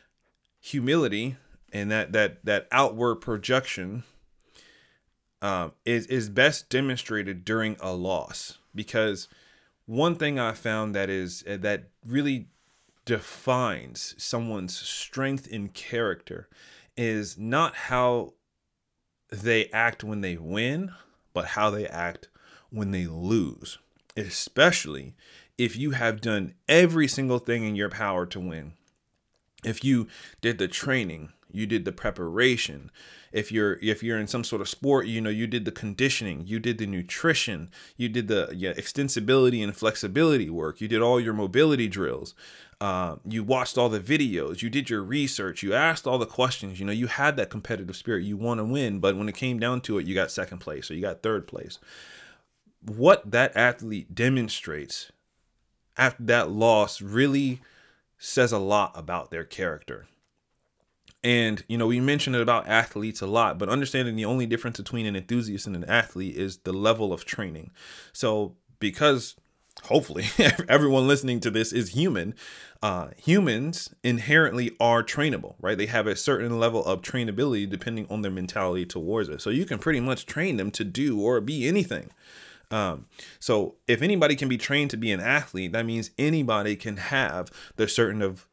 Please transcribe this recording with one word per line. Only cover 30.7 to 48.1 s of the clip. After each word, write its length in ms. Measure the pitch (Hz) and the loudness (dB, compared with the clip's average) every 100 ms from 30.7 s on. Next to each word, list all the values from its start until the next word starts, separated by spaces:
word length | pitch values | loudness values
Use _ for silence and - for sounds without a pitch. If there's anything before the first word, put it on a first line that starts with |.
| - 139 131 92 80 78 _ _ | -4 -2 -2 -2 -8 -14 _ _
you 140 | 98 107 | -6 -2
did 180 | 110 | -2
the 80 | 92 | -2
preparation. 1000 | - 107 - 85 98 131 117 - 71 65 - - - - | -4 -6 -4 -4 2 2 2 -4 -8 -18 -20 -20 -20 -8
If 200 | 107 104 | -6 -2
you're, 220 | 110 101 - | 0 0 0
if 200 | 107 104 | -2 -2
you're 180 | 117 110 | -4 -4
in 80 | 104 | -4
some 160 | 120 | -4
sort 180 | 117 107 | -4 -4
of 80 | 92 | -6
sport, 380 | - 139 135 98 | -2 2 2 2
you 120 | 113 | -2
know, 100 | 107 | -2
you 180 | 107 113 | -2 -2
did 180 | 120 104 | -2 -4
the 60 | |
conditioning, 760 | - 104 98 135 - 104 73 92 | -6 -8 0 0 2 -4 -6 -6
you 140 | 113 | -4
did 180 | 120 110 | -4 -4
the 80 | 101 | -4
nutrition, 840 | 92 90 - 165 - 120 82 85 - - - | -4 -6 0 2 2 0 -6 -10 -16 -20 -6
you 100 | 117 | -4
did 200 | 120 104 | -2 0
the, 240 | 101 - 87 | 0 0 -4
yeah, 180 | 92 | -4
extensibility 880 | - - 139 139 117 107 131 127 117 | -4 -6 -4 -2 -2 4 6 6 4
and 120 | 101 - | -2 0
flexibility 760 | 110 - 101 123 160 135 80 | -2 0 -2 2 4 4 0
work, 300 | 82 78 - | -2 -4 -4
you 80 | 107 | 0
did 140 | 113 | 2
all 180 | 120 123 | 4 4
your 140 | 110 | 2
mobility 540 | 107 95 123 156 131 107 | -2 2 4 6 4 0
drills, 480 | 95 71 64 - - - - - - | 0 -4 -4 -10 -16 -20 -20 -20 -6
uh, 380 | 101 92 87 - 101 | -2 -2 -2 -6 -6
you 180 | 113 | -6
watched 340 | 104 131 123 127 | 0 0 2 2
all 120 | 120 | 2
the 100 | 107 | 2
videos, 640 | 92 156 131 85 71 92 | 0 2 2 0 -4 -4
you 80 | 113 | -2
did 200 | 139 120 | -2 -2
your 140 | 107 | -4
research, 580 | 95 143 135 - 95 - | -2 -2 -2 -2 -4 -4
you 120 | 98 | 0
asked 340 | 120 160 151 131 | 2 2 2 0
all 100 | 127 | 0
the 80 | 110 | 0
questions, 540 | - 127 - 98 92 | 2 0 0 -8 -6
you 60 | 98 | -4
know, 80 | |
you 140 | 110 123 | -2 -2
had 280 | - 147 139 | 0 0 0
that 140 | - | -4
competitive 460 | 110 - 104 92 92 | -6 -6 -6 -6 -10
spirit, 280 | 117 | -4